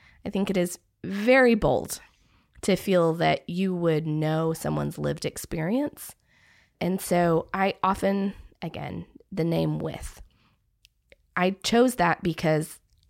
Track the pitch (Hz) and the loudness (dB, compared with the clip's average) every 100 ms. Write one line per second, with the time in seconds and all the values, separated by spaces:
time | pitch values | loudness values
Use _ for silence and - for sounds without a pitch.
0 | _ _ - 202 202 190 175 - _ _ | _ _ -6 -2 -2 0 -2 -6 _ _
1 | - 196 220 262 247 226 147 117 - - | -10 -2 4 6 6 4 2 0 -2 -10
2 | - _ _ _ _ - - 185 - 180 | -14 _ _ _ _ -6 0 0 2 2
3 | 165 165 160 - - 175 190 180 170 156 | 2 2 0 0 -2 -4 -2 0 0 0
4 | 156 151 156 160 160 160 151 151 147 151 | 0 -2 0 0 -2 -2 -4 -4 -4 -4
5 | 147 151 151 - - 160 160 247 294 - | -6 -4 -6 -8 -8 -6 -2 -2 -4 -8
6 | - - _ _ _ _ _ _ 170 185 | -18 -20 _ _ _ _ _ _ -4 -4
7 | - 175 175 160 - 190 190 - 190 190 | 0 2 4 2 0 -2 -2 0 -2 0
8 | 196 196 196 - - _ 165 - 143 175 | 0 0 -2 -6 -16 _ -12 -10 -10 -10
9 | 170 - _ 190 165 165 160 156 - - | -12 -20 _ -4 0 0 0 -2 -6 -8
10 | - - - _ _ _ _ _ _ _ | -12 -16 -20 _ _ _ _ _ _ _
11 | _ _ _ - 180 190 - 233 254 247 | _ _ _ 0 0 0 2 4 4 4
12 | 170 - 180 160 165 156 160 - _ _ | 2 2 -2 -2 0 0 -2 -10 _ _